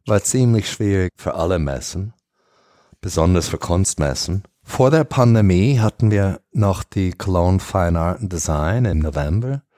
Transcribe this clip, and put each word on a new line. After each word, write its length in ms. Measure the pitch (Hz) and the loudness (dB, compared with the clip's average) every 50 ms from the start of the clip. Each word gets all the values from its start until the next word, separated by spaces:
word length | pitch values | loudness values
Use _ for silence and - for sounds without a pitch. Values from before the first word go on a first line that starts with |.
| _ | _
war 180 | - 107 101 - | 0 0 0 0
ziemlich 460 | - - 131 127 120 113 107 95 - | 0 0 2 2 4 2 2 0 -2
schwierig 420 | - - 110 101 98 98 90 90 - | -4 -4 -2 0 0 0 0 -2 -4
für 180 | - - 82 - | -6 -8 -6 -4
alle 240 | 85 82 87 92 85 | -2 0 0 0 0
Messen, 540 | 76 69 67 64 69 - - 90 95 110 - _ _ _ _ _ _ _ _ _ _ _ _ _ _ _ _ _ | 0 -2 -4 -6 -8 -10 -8 -8 -8 -10 -12 _ _ _ _ _ _ _ _ _ _ _ _ _ _ _ _ _
besonders 480 | - 95 - 82 80 87 90 87 78 - | -10 -4 0 2 2 4 2 2 0 -2
für 80 | - | -6
Kunstmessen. 880 | 76 - - 87 92 95 - - - 78 71 65 - - - 85 98 - _ _ _ _ | -6 -4 -2 0 0 0 -2 -2 -2 -2 -2 -2 -4 -6 -6 -6 -6 -8 _ _ _ _
Vor 260 | - - - 131 131 | -6 0 2 2 4
der 140 | 151 160 147 | 4 2 0
Pandemie 760 | - - 135 123 120 117 113 104 95 90 87 98 131 143 123 | 0 0 2 4 4 4 4 4 4 4 4 4 2 2 2
hatten 320 | 110 107 - - 117 107 | 2 0 0 0 0 2
wir 280 | 104 101 98 95 92 - _ _ | 2 2 2 0 -2 -4 _ _
noch 320 | - - 104 101 95 - - | -2 0 0 0 0 -2 -6
die 280 | - - 104 95 90 | -6 -4 -2 -2 -2
Cologne 480 | 90 - - 98 92 87 87 90 92 95 | -4 -4 -4 -2 0 2 4 4 2 2
Fine 400 | - - - 95 87 85 85 82 | 0 -2 -2 -2 0 0 0 0
Art 220 | 82 87 90 - | 0 -2 -2 -4
and 100 | 117 92 | -6 -6
Design 540 | 87 82 - - 78 73 76 82 104 123 123 | -6 -6 -4 -2 -2 -2 0 0 0 0 0
im 140 | 104 80 78 | 0 0 0
November 640 | 78 78 - 71 71 73 82 107 117 127 135 139 - _ _ | -2 -2 -2 -4 -2 -2 -2 -2 -2 -4 -6 -8 -10 _ _